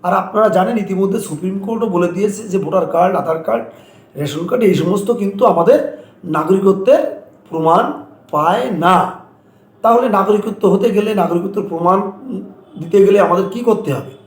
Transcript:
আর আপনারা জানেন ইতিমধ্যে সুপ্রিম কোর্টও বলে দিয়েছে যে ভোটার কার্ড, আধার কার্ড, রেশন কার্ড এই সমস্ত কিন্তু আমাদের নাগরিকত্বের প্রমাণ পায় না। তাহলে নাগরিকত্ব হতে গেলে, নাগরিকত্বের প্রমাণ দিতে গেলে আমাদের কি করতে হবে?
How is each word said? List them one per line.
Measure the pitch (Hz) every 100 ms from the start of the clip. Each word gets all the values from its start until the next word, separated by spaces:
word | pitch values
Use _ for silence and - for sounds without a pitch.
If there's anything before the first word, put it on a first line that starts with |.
আর | 180
আপনারা | 190 185 208 214
জানেন | 185 226 226
ইতিমধ্যে | 185 185 190 226
সুপ্রিম | - 151 185 196
কোর্টও | 196 226 226
বলে | 175 175
দিয়েছে | 170 208 196 196
যে | 185
ভোটার | 151 185 160
কার্ড, | 165 185 170
আধার | 156 160
কার্ড, | - 117 117 - - - _ 139
রেশন | 147 156 175
কার্ড | 240
এই | 214
সমস্ত | 156 170 202 -
কিন্তু | 233 196 - 240
আমাদের | 170 170 302 - - - _
নাগরিকত্বের | - 156 160 190 190 190 247 311 - - - _ _
প্রমাণ | 160 160 175 254 - - - _
পায় | 151 160 208 254
না। | 170 170 180 - - - _ _ _ _ _
তাহলে | 220 233 247
নাগরিকত্ব | 202 196 208 208 196 196
হতে | 185 240
গেলে, | 196 208 202
নাগরিকত্বের | 165 175 190 208 175
প্রমাণ | 165 175 196 202 - - 190 - - - -
দিতে | 156 196 196
গেলে | 202
আমাদের | 170 180 190
কি | 233
করতে | 240 214 -
হবে? | 127 - -